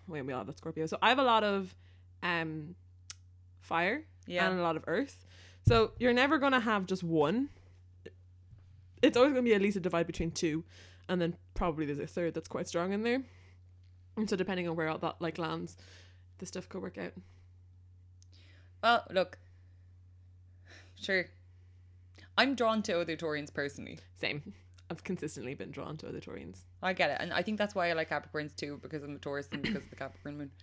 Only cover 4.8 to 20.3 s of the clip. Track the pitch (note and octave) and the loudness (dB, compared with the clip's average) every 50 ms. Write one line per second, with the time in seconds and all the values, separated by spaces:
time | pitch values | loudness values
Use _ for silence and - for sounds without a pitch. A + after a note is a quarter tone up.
4.8 | - - E3 G#3 C#4+ - - - - - - - - - - - - - A#3+ A3+ | -2 -2 0 0 0 -2 -6 -16 -20 -20 -20 -20 -20 -20 -4 4 6 6 8 8
5.8 | A3 A3 - - A#3 B3 A#3+ B3 C4 C#4 D#4+ C#4 C#4 C#4 C4 B3+ G#3+ A#3 G#3+ G3+ | 6 4 2 2 4 4 6 6 6 6 4 4 4 4 4 4 4 2 0 0
6.8 | F#3 F3 F#3+ - F3 E3 E3 D#3 C#3+ D3 G3 B3 C#4 C#4+ - - - - - - | 0 -2 -2 -2 0 2 4 4 4 4 4 2 0 -2 -4 -12 -20 -20 -20 -20
7.8 | - - - - - - - - - - - - - - - - - - - - | -20 -20 -20 -20 -20 -20 -20 -20 -20 -20 -20 -20 -20 -20 -20 -20 -20 -20 -20 -20
8.8 | - - - - - D4+ D4+ A#3+ B3+ D4+ C4+ B3+ B3 A#3+ G#3+ G3+ G3 G#3 G3+ G3 | -20 -20 -2 4 4 6 6 8 6 6 6 4 4 4 4 6 4 2 2 0
9.8 | E3 F3+ E3+ E3+ E3+ E3+ E3 - D#3+ E3 - - F3+ D#3+ D3+ D#3+ - - - - | -2 0 0 0 0 0 -2 -4 -4 -4 -2 -2 -2 0 0 -2 -4 -8 -14 -20
10.8 | - - - - - - F#3 F#3 E3+ E3+ F3 - - - - - F#3 F3 D3 D#3 | -20 -20 -20 -12 -6 -2 0 0 2 0 -2 -4 -10 -10 -4 -2 0 0 0 0
11.8 | D#3 C#3+ D3 C#3+ - D#3 - - F3 E3 D#3 D#3+ D#3+ - - - F3+ - - E3+ | -2 -2 -2 -4 -4 -4 -2 -2 -2 -2 -2 -4 -6 -6 -6 -6 -4 -2 -2 -2
12.8 | F3 F#3+ G3+ G#3 A3 A#3+ A#3+ C4+ C4 - - - - - - - - - - - | 0 0 0 0 0 0 0 0 -2 -6 -14 -20 -20 -20 -20 -20 -20 -20 -20 -20
13.8 | - - - - - - - G#3+ A3 G3+ G#3+ F#3 F#3 F#3+ F#3+ F3+ F3 E3+ D#3+ E3 | -20 -20 -20 -20 -20 -10 -6 -4 -2 0 0 0 0 -2 -2 -2 -2 -2 -2 -2
14.8 | D#3+ D#3 D#3 - - D#3+ - - E3+ E3 D#3+ - E3 D#3+ D#3+ E3 F3 E3 - - | 0 -2 -2 -2 -4 -4 -4 -4 -4 -4 -4 -2 -4 -4 -4 -4 -6 -8 -12 -14
15.8 | - - - - - - - - - - - - F#3+ - - F#3+ - - - F#3+ | -20 -20 -20 -20 -20 -20 -20 -20 -20 -20 -18 -14 -14 -10 -10 -10 -10 -10 -10 -10
16.8 | F#3 F#3 - - - - - - F3+ - - - - - - - - - - - | -10 -10 -10 -10 -10 -10 -12 -14 -20 -20 -20 -20 -20 -20 -20 -20 -20 -20 -20 -20
17.8 | - - - - - - - - - - - - - - - - - - - - | -20 -20 -20 -20 -20 -20 -20 -20 -20 -20 -20 -20 -20 -20 -20 -20 -20 -20 -8 0
18.8 | - A3+ A#3 - - - E3 F#3+ F3 F3+ - - - - - - - - - - | 4 4 4 4 4 0 0 0 0 -2 -4 -18 -20 -20 -20 -20 -20 -20 -20 -20
19.8 | - - - - - - - - - - | -20 -20 -20 -20 -20 -20 -20 -20 -20 -20